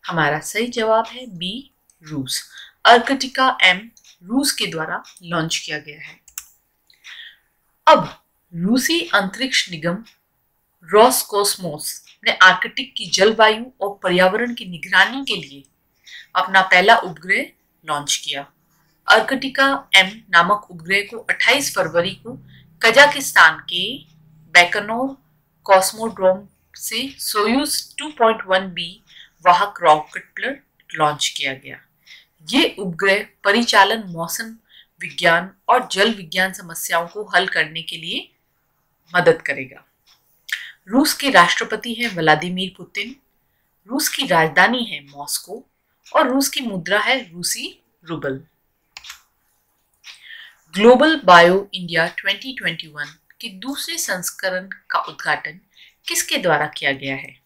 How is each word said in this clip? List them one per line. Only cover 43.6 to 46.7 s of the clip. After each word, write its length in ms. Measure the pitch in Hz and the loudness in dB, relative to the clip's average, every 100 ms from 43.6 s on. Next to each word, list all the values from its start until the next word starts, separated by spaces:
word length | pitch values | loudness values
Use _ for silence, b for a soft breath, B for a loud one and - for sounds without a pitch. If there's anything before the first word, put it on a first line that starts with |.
| _ _ 202 | _ _ _
रूस 200 | 277 302 | -4 -4
की 160 | - 180 | -4 0
राजधानी 580 | 170 160 180 196 247 | 2 2 4 2 2
है 220 | 226 147 143 | -6 -10 -16
मॉस्को 560 | 143 143 - - 214 _ _ _ _ - | -18 -10 -10 -10 -18 _ _ _ _ -2
और 220 | 294 262 | 0 2
रूस 200 | 262 269 | 0 -2
की 120 | - | -4
मुद्रा 380 | 240 | -8